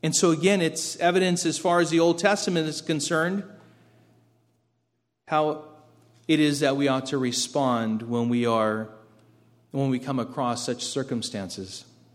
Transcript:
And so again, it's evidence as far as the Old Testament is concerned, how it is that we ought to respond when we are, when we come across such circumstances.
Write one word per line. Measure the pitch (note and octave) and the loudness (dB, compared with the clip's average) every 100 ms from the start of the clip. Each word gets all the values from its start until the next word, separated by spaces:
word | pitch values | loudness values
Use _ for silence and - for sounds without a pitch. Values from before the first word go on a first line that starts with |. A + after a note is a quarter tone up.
And | D#3 - | 0 2
so | F3+ | 4
again, | D#3 F3 G3+ | 4 4 2
it's | E3 D#3+ - - | 2 -2 -8 0
evidence | E3+ F3+ F#3 F3 E3 | 2 4 2 2 0
as | D3 | 0
far | F3+ F3 | 2 2
as | E3 | 4
the | E3 | 4
Old | E3 E3+ | 4 4
Testament | G3+ G3+ - F3 D#3 | 2 2 0 0 -2
is | D3+ | -4
concerned, | - D#3 - E3 E3 G3 G3 - - _ _ _ _ _ _ _ _ _ _ _ _ _ _ _ - | -4 -2 0 0 0 -2 -6 -16 -20 _ _ _ _ _ _ _ _ _ _ _ _ _ _ _ -4
how | D#3 D3+ D3 - - _ _ _ _ - | 0 0 -2 -10 -20 _ _ _ _ 0
it | D#3 | 4
is | D3+ C#3+ | 4 4
that | C#3+ C#3 | 2 2
we | C#3+ | 2
ought | C3 C3 | 0 -2
to | C#3 | -2
respond | B2+ A#2+ - D3 C3+ A#2+ A2+ A2 | -2 -2 -2 0 0 0 0 -4
when | A#2 A#2+ A#2+ | -2 -2 0
we | A#2+ A#2 | 0 2
are, | A2+ A2 G#2+ A2 - - _ _ _ _ _ _ | 2 2 -2 -6 -14 -20 _ _ _ _ _ _
when | C3+ C#3 | -4 -2
we | B2+ | -2
come | C3 C3 | -2 -4
across | A2+ - B2+ A#2 | -4 -4 -4 -2
such | - A#2+ | -4 -6
circumstances. | - - B2 A#2+ A2 G#2 F#2+ - F#2 - - _ _ | -6 -6 -4 -6 -6 -8 -8 -10 -12 -14 -20 _ _